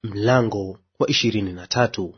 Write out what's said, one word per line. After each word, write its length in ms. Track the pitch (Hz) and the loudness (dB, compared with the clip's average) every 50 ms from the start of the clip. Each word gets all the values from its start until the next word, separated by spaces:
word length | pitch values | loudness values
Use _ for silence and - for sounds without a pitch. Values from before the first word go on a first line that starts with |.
Mlango 760 | - 110 101 101 107 117 127 127 117 110 104 101 98 95 95 - _ _ _ _ | -8 -8 -4 0 2 4 4 4 4 2 -2 -4 -6 -6 -10 -14 _ _ _ _
wa 100 | - - | 0 0
ishirini 420 | 110 - - 117 110 110 98 92 | 0 2 2 0 0 0 -4 -4
na 140 | 90 90 90 | -8 -10 -10
tatu. 480 | - - 123 120 113 - - 92 82 - | -4 0 0 0 0 0 -6 -8 -8 -8